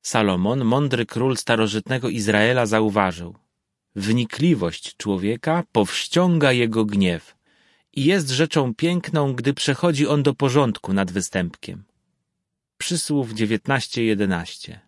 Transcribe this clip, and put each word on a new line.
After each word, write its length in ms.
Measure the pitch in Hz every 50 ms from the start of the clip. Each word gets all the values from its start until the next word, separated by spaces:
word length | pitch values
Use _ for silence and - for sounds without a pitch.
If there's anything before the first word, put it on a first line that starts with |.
Salomon, 640 | _ - - 120 107 101 92 90 92 104 123 139 127
mądry 400 | 110 120 139 147 139 127 120 117
król 320 | - - 113 123 135 127
starożytnego 720 | - - - 117 110 110 104 104 110 - - 127 127 123 117
Izraela, 560 | 107 117 101 104 104 104 107 117 127 127 120
zauważył: 680 | 104 110 110 110 107 98 107 98 92 85 85 87 87 - _ _ _ _ _ _ _ _ _ _ _ _
„Wnikliwość 1000 | 104 98 104 113 123 120 113 - - 147 180 160 107 90 85 80 - - - -
człowieka 680 | _ - 107 98 92 92 104 117 117 - 156 160 175 - _
powściąga 800 | _ 117 101 - - - - - - 170 180 180 170 160 143 135
jego 340 | 127 123 120 113 110 113 110
gniew 500 | 107 104 101 98 90 85 80 - - _ _ _ _ _ _ _ _ _ _ _ _ _
i 120 | 139 135
jest 240 | 151 196 196 156 135
rzeczą 460 | 127 127 165 156 - 160 139 127 113
piękną, 580 | - 156 170 180 175 - - 156 156 143 139 131
gdy 200 | 127 120 139 139
przechodzi 540 | - - - 139 - - 175 156 135 151
on 160 | 135 147 147 135
do 100 | 147 135
porządku 600 | _ 139 135 123 147 139 117 101 - - - 98
nad 180 | 98 98 90
występkiem”. 720 | 90 98 90 - - 95 90 85 - _ - - 90 95 101 _ _ _ _ _ _ _ _ _ _ _ _ _ _ _ _ _ _
Przysłów 560 | _ - - 175 160 - - 151 143 131 113 113
dziewiętnaście 680 | 107 113 104 113 101 _ - 135 127 - - - 123 113
jedenaście. 760 | 113 107 98 104 95 92 85 85 - - - - - - - _